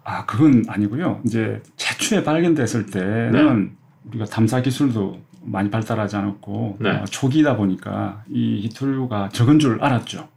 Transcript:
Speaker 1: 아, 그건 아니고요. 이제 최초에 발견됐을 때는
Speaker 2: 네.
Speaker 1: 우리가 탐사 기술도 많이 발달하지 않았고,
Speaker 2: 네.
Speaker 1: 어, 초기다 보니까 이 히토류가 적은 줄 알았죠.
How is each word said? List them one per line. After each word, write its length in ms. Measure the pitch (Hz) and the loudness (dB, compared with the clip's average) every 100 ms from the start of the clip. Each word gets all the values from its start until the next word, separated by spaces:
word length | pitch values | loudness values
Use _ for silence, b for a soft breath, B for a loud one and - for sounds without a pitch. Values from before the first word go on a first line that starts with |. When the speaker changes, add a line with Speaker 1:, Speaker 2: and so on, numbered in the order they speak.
Speaker 1:
아, 220 | - 95 - | -10 -8 -4
그건 400 | 110 156 123 - | 4 6 6 4
아니고요. 540 | 98 104 123 180 101 117 | 0 -2 -2 -4 -2 -2
이제 360 | 117 107 110 - - | -2 -2 -4 -10 -8
최초에 460 | - - - 196 147 | -8 -4 -2 0 2
발견됐을 640 | 160 170 147 113 117 101 | 2 2 2 2 -2 -4
때는 440 | 98 95 110 117 117 302 113 95 | -4 -2 -2 2 4 4 4 0
Speaker 2:
네. 60 | - _ _ - | -6 _ _ -14
Speaker 1:
우리가 160 | 110 107 | -8 -4
탐사 360 | - 110 127 | 2 2 2
기술도 600 | 131 127 143 113 95 87 - - - | 0 0 0 0 -2 -6 -18 -16 -8
많이 240 | 98 101 | -4 -2
발달하지 480 | 110 107 110 101 101 | -2 -2 -2 -2 -2
않았고, 600 | 101 101 - 101 113 98 | -4 -6 -8 -6 -6 -4
Speaker 2:
네. 80 | 107 | -2
Speaker 1:
어, 160 | - 98 | -2 -4
초기다 500 | - 135 151 151 110 | -2 0 2 2 2
보니까 680 | 101 92 101 101 98 104 - | 0 -2 -6 -6 -6 -8 -8
이 300 | 123 117 110 | -4 -2 -2
히토류가 680 | 110 - 135 135 127 107 98 | -4 -4 -4 -2 -4 -4 -4
적은 300 | - 120 151 | 2 6 6
줄 220 | 143 107 | 4 2
알았죠. 460 | 147 120 - 90 - | 0 0 -2 -12 -16